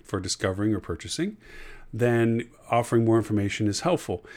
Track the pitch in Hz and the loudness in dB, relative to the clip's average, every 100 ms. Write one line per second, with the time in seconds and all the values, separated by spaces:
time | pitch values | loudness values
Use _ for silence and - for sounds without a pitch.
0 | - 98 92 - 101 92 107 101 - - | -6 -6 -4 -4 -2 0 0 0 -4 -8
1 | - - 190 214 - - - - - 110 | -8 -4 -4 -6 -16 -18 -16 -16 -10 0
2 | 120 120 117 117 - - - 120 117 117 | 2 4 4 2 -2 -10 -2 0 4 4
3 | 113 113 107 104 101 - 107 101 170 175 | 6 4 4 0 0 0 -2 0 0 0
4 | - - - | -2 -6 -8